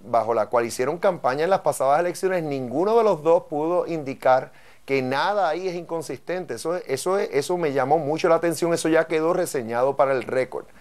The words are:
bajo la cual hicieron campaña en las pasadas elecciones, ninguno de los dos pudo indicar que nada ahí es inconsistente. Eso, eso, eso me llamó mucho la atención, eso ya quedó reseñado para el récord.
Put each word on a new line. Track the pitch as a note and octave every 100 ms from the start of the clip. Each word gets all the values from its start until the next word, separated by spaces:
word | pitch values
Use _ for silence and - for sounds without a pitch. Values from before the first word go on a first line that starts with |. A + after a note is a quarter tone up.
bajo | C3 A#2 A2
la | A#2 G#2
cual | A#2+
hicieron | A#2 G#2+ B2+ E3+
campaña | G3+ E3+ B2+ C3+
en | E3
las | F#3+
pasadas | D#3+ - C3+ D3
elecciones, | F3 E3 F#3+ F#3
ninguno | D#3 C#3 B2+ B2+ G3 A#3
de |
los | A3 E3
dos | D3+ E3+ F3
pudo | D3 D#3+ F3+ -
indicar | E3 C#3 B2 C3+ B2+ C#3+ - - -
que | - C3+
nada | B2+ C#3 E3+ G#3 F3
ahí | D#3+ F#3
es | F3
inconsistente. | E3 E3 D3+ C3 - F3+ E3+
Eso, | A#2 D#3+
eso, | F3+ - C3 F3+ F#3+
eso | G3+ C#3 C#3+ F3+
me | D#3+
llamó | C3+ C3 D#3+
mucho | C#3+ D#3 E3+
la |
atención, | E3 E3+ D#3+ E3+
eso | E3 D#3+
ya | D#3+ E3
quedó | D#3+ D#3+
reseñado | F3 E3+ C#3+ A2+ A#2+ C3
para | C3+ C#3
el | C3
récord. | - B2 B2+ - - -